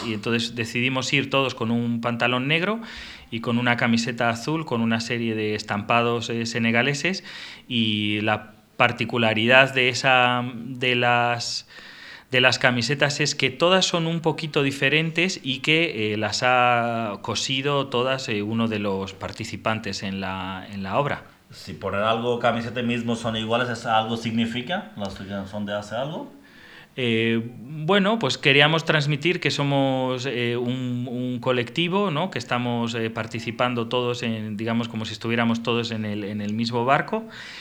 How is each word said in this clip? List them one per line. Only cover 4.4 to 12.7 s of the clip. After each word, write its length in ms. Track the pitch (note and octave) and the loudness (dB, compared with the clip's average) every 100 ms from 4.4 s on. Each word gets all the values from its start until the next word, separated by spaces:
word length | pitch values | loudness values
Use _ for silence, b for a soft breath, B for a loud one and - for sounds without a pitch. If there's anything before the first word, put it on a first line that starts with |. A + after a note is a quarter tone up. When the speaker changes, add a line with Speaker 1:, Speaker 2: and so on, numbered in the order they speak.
| D3+ D#3+ | -2 -4
Speaker 1:
con 160 | D#3 A#2 | -2 0
una 200 | A2+ A2+ | 2 0
serie 340 | A#2 A#2+ A#2 | -2 -2 -2
de 200 | A2 G#2+ | 0 -2
estampados, 760 | G#2+ - G2+ G2+ A#2+ A#2 A#2 A#2 | -2 -2 -4 2 2 2 0 -2
eh, 160 | A#2 A2+ | -4 -2
senegaleses 760 | A#2+ A#2 A#2 C3+ C#3+ E3+ F#3+ B B B B - | 0 2 2 2 0 -2 -2 B B B B -4
y 540 | A#2 G#2+ G#2 G#2 G#2 | 0 2 2 0 0
la 340 | A2 G#2+ - - _ - | 0 0 -2 -20 _ 2
particularidad 960 | B2 A#2 A#2 B2 A2+ A2 A#2 C3 C3 | 2 2 -2 2 2 4 6 8 8
de 160 | B2+ B2 | 4 2
esa, 560 | A#2+ C3+ B2+ B2 B2 B2 | 2 4 4 4 2 -2
de 400 | A#2 C3 B2 B2+ | -6 -10 -2 0
las, 720 | B2 A#2+ A#2+ A#2+ A#2+ - - - B B B B B B | 2 4 4 2 0 -4 -6 -10 B B B B B B
de 100 | B2+ | 4
las 180 | B2+ A#2+ | 4 6
camisetas 640 | C3 | 2